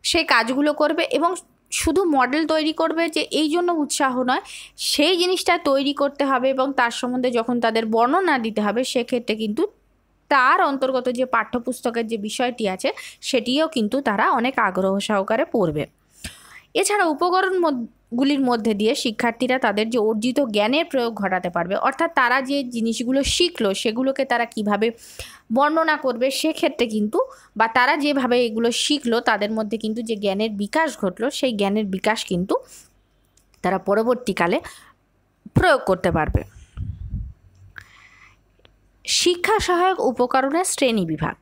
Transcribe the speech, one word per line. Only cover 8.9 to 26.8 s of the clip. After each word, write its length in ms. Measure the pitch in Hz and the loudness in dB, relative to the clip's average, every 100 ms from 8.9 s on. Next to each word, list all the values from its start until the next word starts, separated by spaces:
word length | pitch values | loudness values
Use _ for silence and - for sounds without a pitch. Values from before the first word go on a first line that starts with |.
| 254 233 240 233 214 | -2 -2 -4 -4 -4
কিন্তু 280 | 220 214 415 _ _ _ _ _ _ | -4 -2 -4 _ _ _ _ _ _
তার 260 | 285 254 349 | 4 6 4
অন্তর্গত 440 | 330 277 262 254 247 | 4 2 0 0 -2
যে 160 | 247 254 | -2 0
পাঠ্যপুস্তকের 800 | 240 214 247 233 240 247 226 220 | 0 0 -4 -6 -4 -4 -4 -4
যে 100 | 226 | -6
বিষয়টি 460 | 208 - 247 247 208 | -6 -4 -4 -2 -4
আছে 200 | 185 285 427 - - | -2 -4 -4 -14 -12
সেটিও 460 | - 254 220 262 320 | -2 -2 0 0 0
কিন্তু 340 | 269 208 269 | 0 0 0
তারা 240 | 277 202 320 | 0 2 2
অনেক 240 | 277 240 262 | 2 0 0
আগ্রহ 340 | 208 185 190 196 | 0 2 0 0
সহকারে 460 | - 208 190 226 311 | 0 0 2 0 0
পড়বে। 320 | 247 175 151 - _ _ - - - - - _ | 2 0 0 -6 _ _ -18 -16 -16 -20 -20 _
এছাড়া 320 | - 381 415 349 | -2 0 2 0
উপকরণ 540 | 294 359 370 381 370 | 2 2 2 2 2
মদ-, 260 | 330 262 226 _ _ 240 | 0 0 -6 _ _ 0
গুলির 220 | 277 285 | 2 2
মধ্যে 340 | 254 240 220 | 2 2 0
দিয়ে 220 | 208 214 285 | 2 0 0
শিক্ষার্থীরা 640 | - 214 240 226 254 254 | -2 0 -2 0 0 2
তাদের 300 | 233 202 220 | 0 0 0
যে 80 | 240 | 0
অর্জিত 420 | 214 220 233 254 | 0 0 0 0
জ্ঞানের 460 | 269 208 208 285 339 | 0 2 2 0 0
প্রয়োগ 280 | 277 233 | -2 -2
ঘটাতে 360 | 208 196 185 180 | -2 -2 -2 -2
পারবে, 260 | 175 170 196 | -4 -2 0
অর্থাৎ 380 | 262 269 330 311 | -2 0 0 2
তারা 260 | 247 254 | 2 2
যে 220 | 262 285 | 0 -4
জিনিসগুলো 600 | 247 240 226 226 240 269 | -4 -4 -2 -2 0 0
শিখলো 500 | 269 - 349 349 208 | 0 2 0 2 -2
সেগুলোকে 520 | 202 240 226 262 269 269 | 0 -2 0 -2 0 0
তারা 200 | 240 233 | 0 0
কিভাবে 460 | - 208 202 226 226 - - - - _ | -2 0 2 0 -4 -20 -18 -18 -20 _
বর্ণনা 440 | 226 294 320 320 302 | 2 4 2 2 0
করবে 340 | 269 233 254 | -2 0 -2
সেক্ষেত্রে 560 | 269 320 311 330 277 | 0 -2 0 -2 0